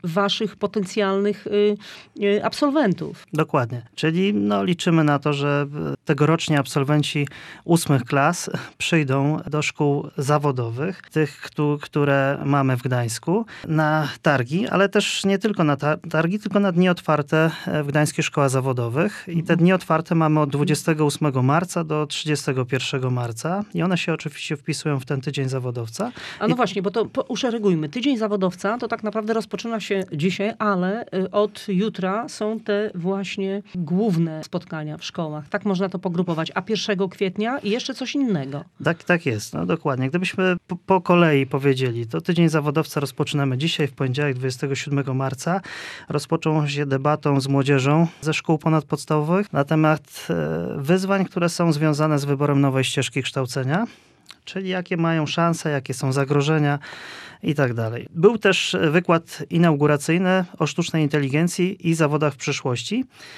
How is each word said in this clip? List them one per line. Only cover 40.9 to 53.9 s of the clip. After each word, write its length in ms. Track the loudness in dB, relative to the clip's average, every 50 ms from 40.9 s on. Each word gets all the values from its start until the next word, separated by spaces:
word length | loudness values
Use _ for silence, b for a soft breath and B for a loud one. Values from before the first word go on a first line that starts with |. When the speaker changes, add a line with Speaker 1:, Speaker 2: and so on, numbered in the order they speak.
| 2 2
Speaker 2:
kolei 440 | 4 4 6 6 6 6 6 4 2
powiedzieli, 600 | 2 -2 0 2 2 2 2 0 -2 -2 -4 -6
to 140 | -4 -6 -6
tydzień 280 | -2 0 2 4 4 4
zawodowca 500 | 4 2 0 0 0 0 -2 -2 -2 -4
rozpoczynamy 580 | -4 -4 -2 -4 -4 -2 0 0 0 0 0
dzisiaj, 300 | 0 -2 -2 0 0 -2
w 60 | -2 -2
poniedziałek, 420 | -2 -2 -2 0 0 -2 -2 -2
dwudziestego 400 | -2 -4 -6 -4 -4 -4 -4 -4
siódmego 380 | -4 -4 -2 -2 -2 -2 -2 -2
marca. 480 | -2 -2 -4 -4 -4 -4 -2 -2 -2 B B B B B B B B B B
Rozpoczął 580 | -4 -4 -2 -2 -2 0 0 2 2 2 0
się 180 | 0 -2 -2 -2
debatą 540 | 0 0 0 2 2 0 2 2 2 2 2
z 60 | 2
młodzieżą 600 | 2 2 2 2 4 2 4 4 4 4 4 4 2 0 -4
ze 120 | -4 -4 -4
szkół 240 | -2 0 0 0
ponadpodstawowych 960 | 2 2 2 2 2 0 -2 -6 -6 -2 0 0 0 2 2 0 0 0 0 0
na 100 | -2 0
temat, 640 | 2 2 4 4 4 4 2 -2 -12 -18 -12 -6 -4
e, 380 | -2 -2 -2 -2 -2 -4 -4 -4 -6
wyzwań, 480 | -4 0 2 2 2 2 0 0 0 0
które 240 | -2 -2 -2 -2 0
są 220 | 0 2 2 2 2
związane 460 | 2 2 2 2 2 2 2 2 2
z 60 | 2
wyborem 360 | 0 0 2 2 2 4 4
nowej 220 | 4 4 4 2 0
ścieżki 400 | 0 0 -2 -2 -2 -4 -4 -6
kształcenia, 600 | -4 -4 -4 -4 -4 -4 -4 -2 0 0 -2 -2 -4